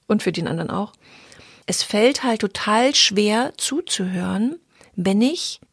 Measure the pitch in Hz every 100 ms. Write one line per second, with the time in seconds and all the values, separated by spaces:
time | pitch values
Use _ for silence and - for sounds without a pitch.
0 | - 214 180 165 165 165 160 185 214 _
1 | - - - - - - - - - 208
2 | 247 285 254 220 202 - 208 220 262 285
3 | - 202 208 220 262 - - 294 349 -
4 | 185 185 185 190 247 339 _ _ - -
5 | 185 202 254 359 - - _